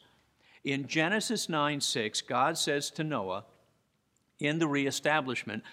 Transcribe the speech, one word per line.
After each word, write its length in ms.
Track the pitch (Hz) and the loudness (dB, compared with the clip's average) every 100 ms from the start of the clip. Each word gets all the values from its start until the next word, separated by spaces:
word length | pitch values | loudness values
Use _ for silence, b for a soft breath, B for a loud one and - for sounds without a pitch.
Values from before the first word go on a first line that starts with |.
| b b b b b b | b b b b b b
In 240 | 143 139 127 | -4 -4 0
Genesis 600 | 156 160 214 - 214 - | 2 2 2 0 -2 0
nine 320 | 156 147 147 | 2 2 2
six, 400 | - 131 107 - | 0 0 0 -2
God 360 | - 123 143 165 | -2 2 2 2
says 320 | - 143 147 | 0 0 -2
to 120 | - | -4
Noah, 400 | 156 135 95 95 - _ _ _ _ _ _ _ _ - | -2 -2 -2 -6 -8 _ _ _ _ _ _ _ _ -6
in 200 | 147 160 | -2 0
the 80 | 160 | 2
reestablishment 960 | 139 139 - 151 151 131 117 - 107 B | 2 0 0 2 2 0 -4 -6 -8 B